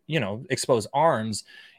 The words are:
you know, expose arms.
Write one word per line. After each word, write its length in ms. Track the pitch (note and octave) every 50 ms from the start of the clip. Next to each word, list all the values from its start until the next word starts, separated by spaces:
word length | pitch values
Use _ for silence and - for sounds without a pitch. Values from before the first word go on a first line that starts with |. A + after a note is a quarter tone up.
| _ -
you 140 | D#3 D#3+
know, 240 | A2+ F#2+ G#2 A#2 C3+ -
expose 380 | C3+ - - - C3 A2+ G2 - -
arms. 500 | C#3 D#3 E3+ D3 A2 A2 A2 G#2+ - - - - - - - -